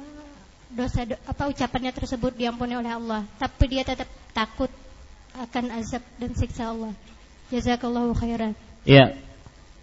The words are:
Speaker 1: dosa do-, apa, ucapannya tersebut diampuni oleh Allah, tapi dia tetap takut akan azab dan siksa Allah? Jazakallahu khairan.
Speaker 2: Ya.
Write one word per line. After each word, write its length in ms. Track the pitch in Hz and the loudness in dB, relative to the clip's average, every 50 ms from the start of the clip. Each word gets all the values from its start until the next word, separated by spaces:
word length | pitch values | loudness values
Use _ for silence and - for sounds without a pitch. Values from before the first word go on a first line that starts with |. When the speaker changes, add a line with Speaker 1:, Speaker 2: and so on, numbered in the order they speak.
| 277 294 294 294 294 - - - - - - - - - | -14 -14 -18 -18 -18 -20 -20 -20 -20 -20 -20 -20 -20 -12
Speaker 1:
dosa 320 | 254 233 247 262 - - 240 | -6 -4 -4 -2 -2 -2 -2
do-, 160 | 226 254 - - - | -2 -6 -8 -8 -10
apa, 240 | - - 285 285 | -6 -4 -2 -2
ucapannya 400 | 269 - 262 240 - 262 240 262 | -2 -2 -2 -2 -2 -2 -4 -4
tersebut 480 | 277 - - - - 247 226 254 247 226 | -6 -6 -6 -6 -4 -2 -2 -2 -2 0
diampuni 400 | 247 233 233 240 247 247 240 247 | -2 -2 -2 -2 -4 -4 -2 -4
oleh 160 | 233 233 233 | -4 -4 -4
Allah, 320 | 233 233 226 220 214 208 202 - | -6 -4 -4 -4 -4 -4 -6 -6
tapi 320 | - 269 247 - - - 262 | -6 -6 -2 2 2 2 4
dia 160 | 247 262 262 | 2 -2 -2
tetap 240 | - 262 254 262 - - - - - | -2 -4 -6 -6 -10 -12 -20 -14 -6
takut 400 | - 233 220 220 - - 269 254 - - - - - - - - - - - - - | -2 -2 -2 -2 -2 -4 -4 -4 -4 -8 -18 -20 -20 -20 -20 -20 -20 -20 -20 -18 -14
akan 480 | 247 254 233 - 254 240 247 220 233 | -12 -10 -6 -4 -4 -4 -4 -4 -6
azab 240 | 226 208 - 240 240 - - - | -6 -6 -6 -8 -8 -10 -12 -10
dan 100 | 240 247 247 - | -8 -6 -2 -2
siksa 320 | 240 240 - - 240 226 | -2 -2 -2 -6 -4 -4
Allah? 240 | 226 226 226 220 208 - - - - - - - - - - - | -4 -4 -6 -6 -8 -10 -14 -20 -20 -20 -20 -20 -20 -20 -10 -4
Jazakallahu 640 | 254 240 233 247 240 240 247 240 240 240 240 240 233 | -2 0 2 2 2 2 0 -2 0 0 2 2 0
khairan. 400 | - - 233 233 226 226 220 214 - - - - - - | 0 0 -2 -2 -2 -2 -2 -4 -6 -10 -20 -20 -2 8
Speaker 2:
Ya. 320 | - 135 135 131 113 - - - - - - - - - - - - - - | 10 12 12 12 10 6 -4 -14 -18 -20 -20 -20 -20 -20 -20 -20 -20 -20 -20